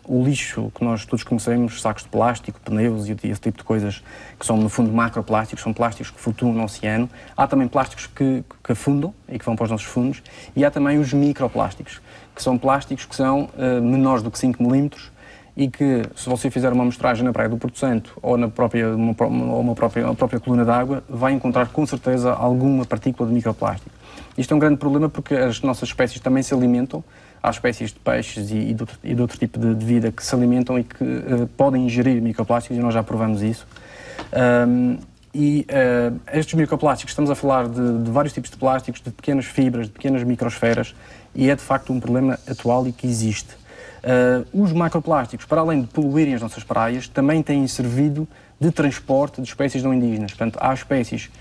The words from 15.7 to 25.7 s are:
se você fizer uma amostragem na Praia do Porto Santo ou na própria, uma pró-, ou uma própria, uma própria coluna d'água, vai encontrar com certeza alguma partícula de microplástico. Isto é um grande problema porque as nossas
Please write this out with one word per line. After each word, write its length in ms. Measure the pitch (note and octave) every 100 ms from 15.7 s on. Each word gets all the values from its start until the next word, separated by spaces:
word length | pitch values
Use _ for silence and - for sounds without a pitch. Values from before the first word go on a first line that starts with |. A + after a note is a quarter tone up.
| - C#3+ B2 G#2 -
se 120 | -
você 240 | B2 C#3
fizer 200 | B2+ B2+
uma 100 | B2
amostragem 400 | B2 B2 C3 A2+
na 80 | B2+
Praia 160 | A2+ A2+
do 80 | A#2
Porto 240 | B2+ -
Santo 320 | C3+ A2+ A2+ -
ou 160 | B2+ B2
na 120 | A#2
própria, 440 | A2 A#2 A#2 A2+
uma 200 | A2+ A2+
pró-, 160 | A2 A2+
ou 320 | B2 B2 A#2+
uma 120 | A#2+
própria, 300 | A2+ A2+ A#2 A#2+
uma 80 |
própria 240 | A#2 B2+ A#2+
coluna 280 | C3 B2 A#2
d'água, 360 | A#2+ B2+ C#3 -
vai 240 | B2+ C3
encontrar 380 | C3+ B2+ B2 A#2+
com 160 | - D3
certeza 480 | C3 B2+ B2+ B2
alguma 500 | - B2 B2+ C3+ C3+
partícula 460 | A#2+ A2 - A#2+ A#2
de 40 |
microplástico. 560 | A#2+ A2+ G#2+ G#2+ G2 - - - - - -
Isto 160 | B2+
é 40 | D3+
um 20 |
grande 160 | D3+ C#3+
problema 320 | D3 C#3+ D#3
porque 260 | D3+ -
as 280 | C#3 B2+ A2+
nossas 260 | C3+